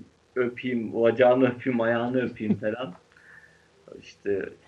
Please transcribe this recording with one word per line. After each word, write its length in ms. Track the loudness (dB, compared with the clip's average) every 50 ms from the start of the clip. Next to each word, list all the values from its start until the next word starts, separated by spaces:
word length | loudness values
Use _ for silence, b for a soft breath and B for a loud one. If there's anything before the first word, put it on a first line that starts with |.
| -16 _ _ _ _ _ -4
öpeyim, 680 | -2 -2 -2 -4 -6 -6 -4 -4 -4 -4 -4 0 2
bacağını 460 | 2 4 4 6 6 6 6 6 4 2
öpeyim, 320 | 2 0 -4 -2 0 0
ayağını 400 | 2 2 0 0 0 -2 -2 -2
öpeyim." 320 | -2 -4 -6 -4 -2 -2 -2
falan. 400 | -2 -2 -4 -4 -6 -8 -10 -12 -16 _ _ b b b b b b b b b b b b b _ -20 -20 -20 -20
İşte 460 | -20 -20 -18 _ -4 -4 -4 -4 -4 -8 -12 -18 _